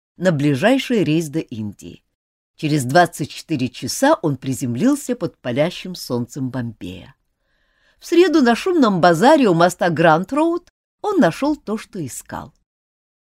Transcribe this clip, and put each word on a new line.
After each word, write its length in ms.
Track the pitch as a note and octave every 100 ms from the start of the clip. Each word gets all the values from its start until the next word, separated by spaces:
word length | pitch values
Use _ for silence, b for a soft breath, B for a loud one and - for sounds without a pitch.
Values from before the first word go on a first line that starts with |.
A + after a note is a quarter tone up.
| _ -
на 160 | F#3
ближайший 720 | D3 D3 C3 G3+ C4+ - A#3
рейс 240 | D3+ D#3+ D#3
до 100 | D#3
Индии. 640 | - A2 G#2+ - F2 - _ _ _ _ _ _
Через 280 | D#3 D3+
двадцать 460 | B2 E3 E3+ - D3+
четыре 380 | - - D3 B2+
часа 460 | - D3+ - C4+
он 220 | D#4+ D#3 C3+
приземлился 800 | C3 B2+ B2 A#2 A#3+ D4 -
под 240 | A#3+ E3 -
палящим 560 | C3 A#2+ E3 - F#3
солнцем 560 | F3 - B2 A#2+ D3 C3
Бомбея. 640 | B2+ A#2 G#2+ F2+ F2+ - _ _ _ _ _ _ _ _ _
В 40 | -
среду 360 | E4+ F#4 D4+
на 140 | A#3+ A3+
шумном 440 | F#4+ F4 A3+ F#3
базаре 480 | F3 D#3+ A#3+ D#4 A3+
у 60 |
моста 340 | E3 F3 - F#3
Гранд-Роуд 800 | D3+ E3 D#3 F#3+ C#4 E4 F4 - _ _ _
он 180 | G#4 G4
нашёл 360 | F3 - C#4+ D4
то, 220 | - G#3+
что 260 | - G3
искал. 480 | C3 - - E2 D#2 _ _ _ _ _ _ _